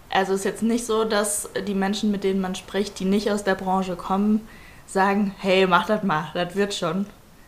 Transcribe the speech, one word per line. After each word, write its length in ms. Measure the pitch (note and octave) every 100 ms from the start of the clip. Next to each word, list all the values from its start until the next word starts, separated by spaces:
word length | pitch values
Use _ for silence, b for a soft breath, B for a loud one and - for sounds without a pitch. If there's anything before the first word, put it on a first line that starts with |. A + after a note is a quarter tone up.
| -
Also 240 | F#3 F#3+
ist 120 | G3 G3
jetzt 180 | F#3+
nicht 220 | A3+ A#3+ A3+
so, 200 | A3 G#3+
dass 440 | G#3 G#3+ - - - F#3+
die 80 |
Menschen, 380 | G3 G3 G#3+ G#3+
mit 120 | G3 G3
denen 160 | F#3+
man 140 | F3+ F#3+
spricht, 440 | - F#3+ G#3 -
die 60 | F#3+
nicht 260 | G3+ G#3
aus 120 | G#3 G3+
der 100 | F#3
Branche 400 | F#3+ F#3+ F#3 F3
kommen, 500 | - G3 G#3 G#3+ B B B B -
sagen, 480 | F#3+ G3 G3+ G3 -
„Hey, 260 | F#3+ F#3+ F#3
mach 180 | F3 F#3+
das 180 | G#3+
mal, 240 | G3 D#3 E3+
das 220 | F3 F3 F#3+
wird 180 | G3+
schon.“ 340 | - E3 F3+ G3+ - - b